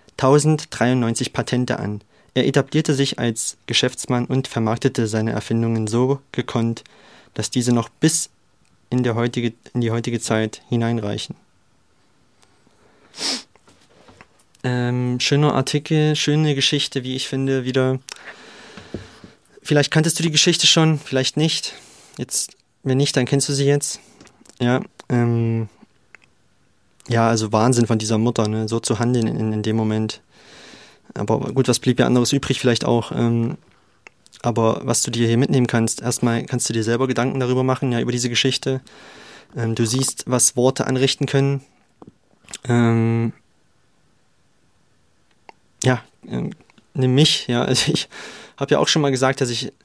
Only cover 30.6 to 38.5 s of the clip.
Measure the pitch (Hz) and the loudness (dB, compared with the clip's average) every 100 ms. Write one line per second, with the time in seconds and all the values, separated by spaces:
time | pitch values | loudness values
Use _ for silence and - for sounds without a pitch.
30.6 | - - - _ - - 107 113 - 131 | -20 -20 -20 _ -16 -6 -2 0 0 0
31.6 | 127 120 131 120 123 123 120 143 - 131 | 2 2 2 2 4 4 2 0 -2 0
32.6 | 123 117 123 120 - 120 117 117 117 - | 0 0 2 0 0 -2 0 0 -2 -6
33.6 | _ _ _ _ - _ _ - 123 117 | _ _ _ _ -20 _ _ -8 -4 0
34.6 | 113 - 123 117 - 117 117 117 143 135 | 2 0 -2 -2 -2 0 2 2 2 2
35.6 | 123 117 113 - 120 - 120 117 - 123 | 2 2 0 -2 -4 -2 0 -2 -4 -4
36.6 | - 117 110 117 131 123 127 135 123 127 | -2 -2 0 0 0 0 -2 0 0 0
37.6 | 131 131 135 120 120 123 120 117 135 | 0 0 0 -2 -2 -2 -2 0 0